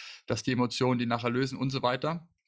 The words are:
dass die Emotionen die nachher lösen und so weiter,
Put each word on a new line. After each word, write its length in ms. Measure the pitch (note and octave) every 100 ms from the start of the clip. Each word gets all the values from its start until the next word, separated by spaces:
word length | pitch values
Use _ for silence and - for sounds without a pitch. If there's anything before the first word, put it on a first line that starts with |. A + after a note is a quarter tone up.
| - - -
dass 180 | A#2
die 80 | -
Emotionen 460 | B2 A#2+ - B2+ B2
die 60 | A#2
nachher 240 | A#2 A#2+
lösen 280 | A#2+ C3+ C3
und 120 | C3+
so 120 | C3
weiter, 460 | B2 C3+ D#3 E3 - _